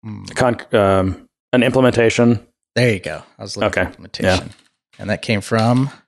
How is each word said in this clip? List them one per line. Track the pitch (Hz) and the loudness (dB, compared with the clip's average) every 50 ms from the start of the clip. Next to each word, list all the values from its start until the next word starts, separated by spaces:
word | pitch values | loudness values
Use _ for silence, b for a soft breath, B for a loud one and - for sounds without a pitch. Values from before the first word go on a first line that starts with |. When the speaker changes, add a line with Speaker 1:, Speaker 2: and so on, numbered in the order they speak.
| - | -14
Speaker 1:
Hmm. | 110 107 101 98 | -14 -14 -14 -14
Speaker 2:
Con-, | 95 - - 127 123 117 - - - - | -12 -6 -2 -2 -2 -2 -4 -8 -2 0
um, | 113 101 98 98 95 92 95 90 - - _ _ _ _ _ - | 2 4 4 4 2 2 -2 -4 -6 -12 _ _ _ _ _ 0
an | 127 117 | 2 2
implementation. | 131 117 131 131 123 113 117 117 113 - - 120 117 120 107 - _ _ _ _ _ _ | 2 2 2 2 2 2 4 2 2 4 4 2 2 2 0 -4 _ _ _ _ _ _
Speaker 1:
There | 117 123 123 110 | 0 0 0 0
you | 92 | -2
go. | - 76 78 76 - _ _ _ | -6 -10 -12 -12 -14 _ _ _
I | |
was | 107 101 - | -16 -14 -8
looking | 104 101 104 | -4 -4 -2
Speaker 2:
Okay. | - 95 90 | 0 -2 -4
Speaker 1:
for | 85 | -4
implementation. | - - - 87 - - - 95 92 90 - - | -6 -16 -20 -18 -10 -2 0 0 0 0 -2 -6
Speaker 2:
Yeah. | - _ _ _ _ _ _ _ _ - | -20 _ _ _ _ _ _ _ _ -14
Speaker 1:
And | 98 95 | -6 -6
that | 104 - | -6 -6
came | - - 117 101 | -2 -4 -4 -4
from | 95 - 113 113 110 117 123 127 135 139 - - _ | -2 -2 -2 0 2 2 2 2 0 -2 -6 -14 _